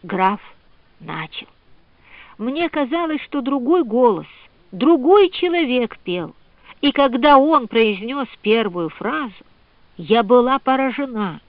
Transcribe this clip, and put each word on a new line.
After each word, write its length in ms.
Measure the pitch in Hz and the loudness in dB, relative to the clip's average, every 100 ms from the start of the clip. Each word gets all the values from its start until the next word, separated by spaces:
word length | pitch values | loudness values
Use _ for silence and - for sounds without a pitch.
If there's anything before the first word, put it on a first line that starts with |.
Граф 380 | 180 190 190 202 - - _ _ _ _ | -6 -2 0 -2 -12 -20 _ _ _ _
начал. 480 | 156 160 156 - - _ _ - _ _ _ - - - | -14 -12 -12 -16 -20 _ _ -20 _ _ _ -20 -20 -10
Мне 320 | 226 294 339 | -8 -4 -4
казалось, 500 | 311 262 330 330 302 | -4 -4 -2 -4 -6
что 220 | - 285 | -6 -6
другой 420 | 254 277 240 359 | -4 -4 0 0
голос, 420 | 247 233 247 175 151 - - _ _ | 0 2 2 2 -6 -20 -20 _ _
другой 560 | 185 269 330 262 403 370 | -2 2 4 6 6 4
человек 720 | - 359 339 285 247 226 - | 2 -2 0 0 0 -2 -8
пел, 360 | - 180 151 - _ _ - - | -8 -6 -8 -14 _ _ -20 -2
и 100 | 285 | -2
когда 460 | 277 277 240 294 277 | 2 0 2 6 6
он 320 | 294 311 226 | 6 2 0
произнес 600 | 233 220 190 226 277 247 - | 0 0 0 -6 -8 -10 -6
первую 480 | 208 226 208 175 160 | 0 0 0 -4 -8
фразу, 460 | - 208 311 254 185 _ _ _ _ _ - | -6 -8 -6 -8 -14 _ _ _ _ _ -16
Я 260 | 151 226 | 0 0
была 380 | 202 247 247 269 | 4 4 4 -2
поражена 800 | - 262 269 233 277 220 196 151 | 0 0 -2 -4 -6 -4 -6 -8